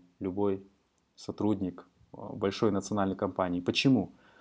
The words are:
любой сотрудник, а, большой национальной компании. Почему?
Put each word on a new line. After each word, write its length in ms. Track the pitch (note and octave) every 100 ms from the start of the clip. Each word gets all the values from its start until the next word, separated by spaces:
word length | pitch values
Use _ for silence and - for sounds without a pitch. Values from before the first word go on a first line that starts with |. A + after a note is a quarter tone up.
| - -
любой 440 | F#2+ F#2 G2+ F#2+ - _ _ _ _ -
сотрудник, 720 | - - G#2 G2+ F#2 - - _ _
а, 200 | - G#2
большой 380 | - G2 - A2
национальной 440 | G2+ - G#2 G2 G2
компании. 460 | G2 F#2 F2+ F2+
Почему? 520 | - - C#3 B2 F2 - - -